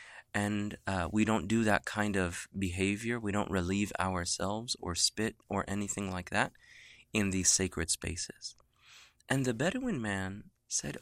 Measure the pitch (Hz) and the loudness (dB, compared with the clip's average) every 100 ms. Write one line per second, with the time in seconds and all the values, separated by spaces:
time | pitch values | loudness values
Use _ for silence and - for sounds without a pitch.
0 | - - - 104 104 104 104 - - 95 | -18 -20 -6 -2 0 0 -2 -4 -4 -2
1 | 85 107 107 110 90 113 110 101 - 107 | 0 2 4 4 2 2 4 2 2 -2
2 | 104 98 87 87 - 98 95 87 95 101 | 0 2 0 -2 -8 -4 -2 0 0 0
3 | 117 120 107 101 - 98 87 98 101 - | -2 -2 0 0 0 0 2 2 0 0
4 | 92 92 85 - 92 107 120 - 87 87 | 0 0 -2 -2 -2 -2 -4 -6 -4 0
5 | - - 110 - _ 98 - 101 101 - | 2 2 -2 -2 _ -2 0 -2 -4 -4
6 | 98 92 87 101 131 - - - - - | -4 -4 -2 0 0 -4 -20 -20 -20 -20
7 | - 107 101 95 90 - 95 - 85 - | -4 0 2 4 4 4 2 0 -2 -2
8 | 85 82 - - - - _ _ - - | -2 -6 -8 -10 -14 -16 _ _ -20 -20
9 | - _ - 135 127 113 160 254 254 160 | -20 _ -2 0 2 2 0 0 -2 -2
10 | 107 98 95 98 - _ _ - 143 - | 0 0 -2 -6 -12 _ _ -4 -4 -2